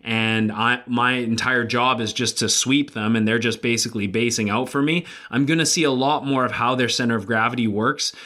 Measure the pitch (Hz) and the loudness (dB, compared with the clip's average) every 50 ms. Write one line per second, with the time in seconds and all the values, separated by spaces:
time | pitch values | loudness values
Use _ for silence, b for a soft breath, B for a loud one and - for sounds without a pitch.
0 | B - 117 113 110 110 110 110 107 107 107 107 113 120 123 123 - 123 120 117 | B -4 -2 0 2 2 2 2 2 0 0 2 2 2 2 0 -2 -2 0 0
1 | 120 123 127 127 123 113 113 110 - 123 127 120 117 107 120 120 120 131 127 117 | 2 2 2 0 0 -2 -2 0 0 0 0 0 0 0 0 0 2 2 0 0
2 | 113 107 - - 123 110 - - 120 101 - - - 123 135 147 143 143 - 113 | -2 -4 -4 -4 -4 -4 -2 -2 -2 0 0 0 0 2 2 2 2 0 -4 -4
3 | 107 110 117 113 110 110 113 117 110 117 110 - - 120 117 110 - 113 - 110 | 0 0 2 2 2 2 2 2 0 0 -2 -2 -2 -2 0 0 -2 -2 -4 -4
4 | 104 101 92 113 117 120 117 120 107 101 104 117 131 123 - 139 143 151 160 175 | -4 -2 -2 0 0 0 0 0 -2 0 0 -2 -2 -2 -2 0 0 0 0 -2
5 | 170 B B B B B B 127 143 135 165 165 156 143 - 175 156 143 131 127 | -4 B B B B B B 0 2 2 2 2 2 2 2 2 2 2 2 2
6 | 131 139 151 143 135 139 139 131 127 117 - - 117 120 131 127 123 117 - - | 2 2 0 0 0 0 0 0 0 0 0 0 0 0 2 2 0 0 0 0
7 | 123 117 117 110 98 117 117 110 113 120 123 123 117 110 98 104 110 131 147 - | 0 0 0 0 -2 -2 0 0 0 0 0 0 0 0 0 0 0 0 0 -2
8 | - - - B B | -4 -6 -8 B B